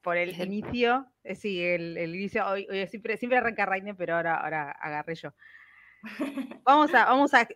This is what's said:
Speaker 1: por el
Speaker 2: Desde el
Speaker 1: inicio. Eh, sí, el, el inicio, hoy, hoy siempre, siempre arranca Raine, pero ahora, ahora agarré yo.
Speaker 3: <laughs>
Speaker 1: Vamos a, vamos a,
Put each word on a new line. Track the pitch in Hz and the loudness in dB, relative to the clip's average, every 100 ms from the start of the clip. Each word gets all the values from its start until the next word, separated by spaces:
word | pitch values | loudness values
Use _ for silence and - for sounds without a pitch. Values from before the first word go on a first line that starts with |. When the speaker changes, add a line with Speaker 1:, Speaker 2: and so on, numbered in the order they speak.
Speaker 1:
por | 180 175 | -2 -2
el | 175 | -2
Speaker 2:
Desde | 175 | -4
el | 190 | -6
Speaker 1:
inicio. | 202 214 240 240 254 269 _ | -6 -6 0 2 2 -2 _
Eh, | - 185 | -12 -8
sí, | 214 185 | -6 -2
el, | 175 175 170 170 | 0 -2 -2 -6
el | 165 175 | -6 -6
inicio, | 196 226 196 | -4 -2 -2
hoy, | 196 196 | -2 -4
hoy | 196 190 | -6 -6
siempre, | 220 214 208 | -8 -6 -6
siempre | 240 254 | 2 2
arranca | 233 208 | 2 -2
Raine, | 196 190 202 | 0 -2 -4
pero | 190 170 170 | -8 -2 0
ahora, | 170 160 | 0 -2
ahora | 156 156 143 | -2 -4 -6
agarré | - 156 151 151 | -8 -8 -8 -8
yo. | 165 151 _ - - - - - _ | -10 -12 _ -20 -20 -20 -20 -20 _
Speaker 3:
<laughs> | 214 - 269 277 - - | -16 -8 -8 -8 -10 -2
Speaker 1:
Vamos | - 285 294 | 4 6 6
a, | 254 208 | 6 6
vamos | 254 285 | 4 6
a, | 262 226 | 4 4